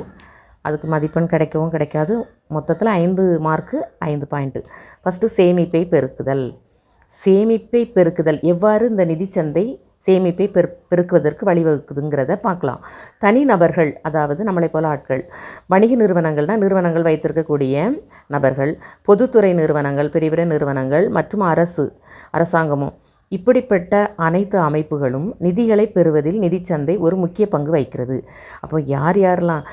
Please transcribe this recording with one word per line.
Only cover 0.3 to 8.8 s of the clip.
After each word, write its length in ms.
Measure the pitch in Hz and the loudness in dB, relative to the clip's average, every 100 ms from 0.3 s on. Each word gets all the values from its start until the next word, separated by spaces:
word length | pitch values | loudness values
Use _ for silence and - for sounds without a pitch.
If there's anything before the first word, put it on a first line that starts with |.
| - _ _ | -20 _ _
அதுக்கு 240 | 147 151 160 | -6 -6 -2
மதிப்பெண் 380 | 156 151 160 170 | -2 -2 -2 0
கிடைக்கவும் 420 | 160 156 156 165 | 0 0 -2 -4
கிடைக்காது. 460 | 156 151 151 156 233 - _ - | -4 -2 -2 -2 -2 -6 _ -8
மொத்தத்துல 420 | 151 151 160 220 | -6 -4 -2 0
ஐந்து 460 | 190 170 185 190 170 | 0 0 2 2 2
மார்க்கு, 380 | 156 156 160 285 - _ | 0 -2 -2 -8 -8 _
ஐந்து 280 | 160 147 143 | -6 -6 -4
பாயிண்ட். 320 | 147 135 131 - - - - | -6 -6 -8 -12 -18 -20 -8
ஃபஸ்ட்டு 300 | 185 180 220 214 | -6 -2 -2 2
சேமிப்பை 460 | 180 180 170 165 175 | 4 4 0 -2 0
பெருக்குதல். 560 | 160 131 - 131 139 123 - _ _ _ _ _ | 0 0 -4 -4 -2 -4 -10 _ _ _ _ _
சேமிப்பை 720 | - - 190 220 226 220 240 233 | -4 2 4 4 0 0 -2 2
பெருக்குதல். 480 | 190 175 175 - 156 | 2 2 2 0 0
எவ்வாறு 480 | 165 175 214 214 | 0 2 2 2